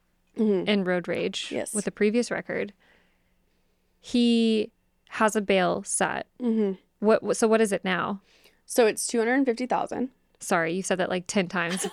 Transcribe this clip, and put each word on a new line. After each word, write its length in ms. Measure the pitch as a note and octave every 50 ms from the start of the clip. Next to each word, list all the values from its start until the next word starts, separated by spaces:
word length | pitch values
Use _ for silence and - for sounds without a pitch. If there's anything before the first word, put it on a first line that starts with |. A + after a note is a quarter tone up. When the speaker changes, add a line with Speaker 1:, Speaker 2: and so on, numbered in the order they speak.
| _ _ _ _ _ _ -
Speaker 1:
Mm-hmm. 320 | - A3 G#3+ G3 F3+ E3+ G3
Speaker 2:
in 140 | G#3+ G3+
road 240 | F#3 F3+ F3+ F3+ E3
rage 420 | F3+ E3+ - E3+ G3 F#3+ - - -
Speaker 1:
Yes. 200 | - - - -
Speaker 2:
with 140 | - G#3 -
a 60 | F#3+
previous 360 | - - G#3 G#3+ G#3+ A#3+ A#3 -
record, 440 | F#3 F3+ - - - - G3+ G3+ - _ _ _ _ _ _ _ _ _ _ _ _ _ _ _ _ _ _ _ _ _ _ _ _ _
he 720 | - - - A#3+ A#3+ A#3 A#3 A3+ A3+ A3+ A3 G#3+ G#3+ - _ _ _ _ _ _ _ -
has 260 | - - A3 G#3+ -
a 40 | A3
bail 420 | G3 G3 G3 F#3 F3+ E3+ F3 G3 G3
set. 420 | - - - F#3+ D#3+ - - - _ _ -
Speaker 1:
Mm-hmm. 320 | B3 A#3 A3+ A3 G#3 G3 F#3+ - _ _ _ -
Speaker 2:
What, 240 | G3+ G#3+ A3 -
wh-, 140 | - G#3 -
so 100 | - A#3 A3
what 120 | A3+ A3
is 120 | A3+ G3
it 120 | G3 - -
now? 360 | F#3 F#3 F3 - - G3+ G3 _ _ _ _ _ _ _ _ _
Speaker 1:
So 200 | - - C4 A3+
it's 200 | G#3+ - - -
two 120 | - - A#3
hundred 260 | A3 A#3 B3+ C#4 C4+
fifty 220 | B3 A3+ A#3 B3+
thousand. 440 | B3 G3 - - - - - B3 C4 - _ _ _ _ -
Speaker 2:
Sorry, 320 | - - F#3+ E3+ E3 E3 F3
you 80 | F#3+
said 160 | F#3+ - F#3+ F3+
that, 100 | F3+ -
like, 180 | F#3 F3+ F3
ten 220 | - - G#3 F3+ F3
times, 380 | - F3+ E3+ E3+ F#3 F#3 - F#3+